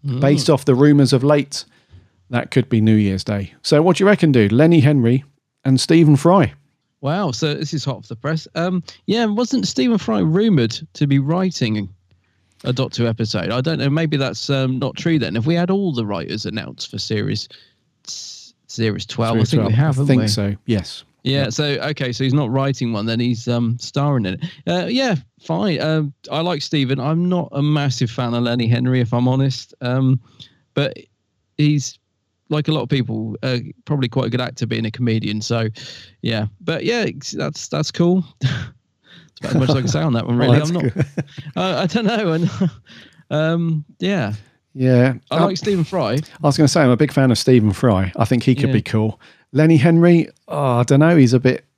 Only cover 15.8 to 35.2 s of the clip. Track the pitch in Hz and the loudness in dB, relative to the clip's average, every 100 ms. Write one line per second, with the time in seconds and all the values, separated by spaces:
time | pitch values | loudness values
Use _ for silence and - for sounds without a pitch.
15.8 | 196 127 107 98 - 104 - 107 - - | -2 -2 -4 -4 -6 -8 -8 -8 -10 -14
16.8 | - - - 110 101 107 - - _ _ | -12 -10 -6 -4 -4 -6 -8 -20 _ _
17.8 | _ _ - - - - - _ _ - | _ _ -18 -16 -16 -20 -20 _ _ -6
18.8 | 113 101 - - 113 113 107 117 104 110 | -4 -4 -8 -6 -2 0 2 2 2 2
19.8 | 151 135 139 127 110 107 101 101 - 107 | 2 0 2 4 2 0 -2 -4 -2 -2
20.8 | 87 - _ _ - 135 139 143 147 139 | -2 -14 _ _ -4 -2 -2 -2 -4 -4
21.8 | 147 151 131 117 135 139 127 131 135 113 | -4 -4 -6 -2 0 0 0 -2 -2 -2
22.8 | 117 110 110 113 123 113 120 120 117 120 | -4 -4 -2 -2 -2 -2 -2 -2 -2 -4
23.8 | - - 143 135 98 95 170 - - 175 | -6 -4 0 0 -2 -6 -8 -10 -4 -4
24.8 | 190 247 262 165 - _ - 165 202 160 | -2 -2 0 -2 -6 _ -6 -4 -2 -2
25.8 | 156 156 147 - - 147 170 160 - 160 | -2 -2 -2 -8 -8 -6 -4 -6 -4 -2
26.8 | 131 135 131 160 180 180 - 139 147 151 | -2 -2 -2 -2 0 -2 -4 -2 0 0
27.8 | 143 127 117 - 120 120 120 120 113 120 | 0 -2 -4 -2 -4 -2 -2 0 0 0
28.8 | 127 127 113 120 127 131 135 127 - _ | 2 0 0 0 0 2 0 -2 -12 _
29.8 | 123 127 131 131 _ _ - _ _ - | -4 0 2 0 _ _ -20 _ _ -4
30.8 | 185 - - _ _ _ _ - 151 151 | -4 -6 -20 _ _ _ _ 0 2 2
31.8 | - - _ _ _ _ _ 151 151 156 | -2 -14 _ _ _ _ _ -4 -2 -4
32.8 | 120 139 107 110 113 107 127 123 123 - | -2 -2 -2 -6 -8 -8 -4 -4 -6 -16
33.8 | - 147 123 135 120 113 123 123 113 117 | -6 -4 -2 -2 -2 -4 -6 -6 -6 -4
34.8 | 110 110 120 113 | -6 -4 -2 0